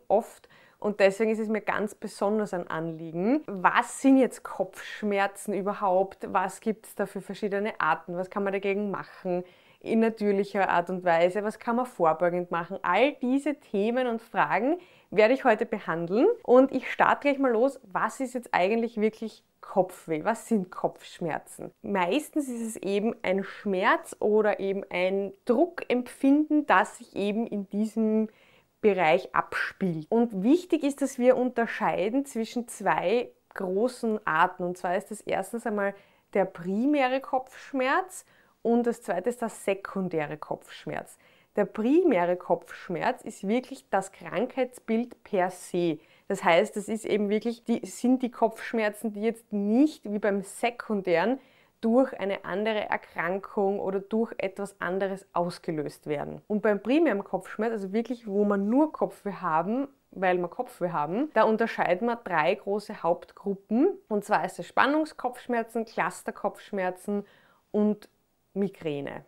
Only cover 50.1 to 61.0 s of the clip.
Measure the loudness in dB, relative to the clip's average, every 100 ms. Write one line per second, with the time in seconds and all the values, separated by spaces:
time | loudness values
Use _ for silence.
50.1 | -2 0 -2 -4 -4 -4 -4 -4 -4 2
51.1 | 2 2 0 -6 _ _ _ 2 4 4
52.1 | 0 -6 -6 -4 -2 -2 -2 -2 -4 -6
53.1 | -6 -4 -4 -4 0 0 0 -2 -4 -2
54.1 | -2 -2 -4 -6 -6 -12 -6 -4 -2 -2
55.1 | -4 -4 -2 -2 -4 -6 -6 -6 -10 -6
56.1 | -6 -6 -10 _ -2 0 0 2 2 4
57.1 | 0 -2 -6 -6 -4 -4 -4 -4 -4 -4
58.1 | -8 -4 0 2 2 2 4 2 0 -4
59.1 | -4 -10 -6 0 0 0 -2 -4 _ _
60.1 | -2 0 2 -2 -6 -10 -4 -4 -2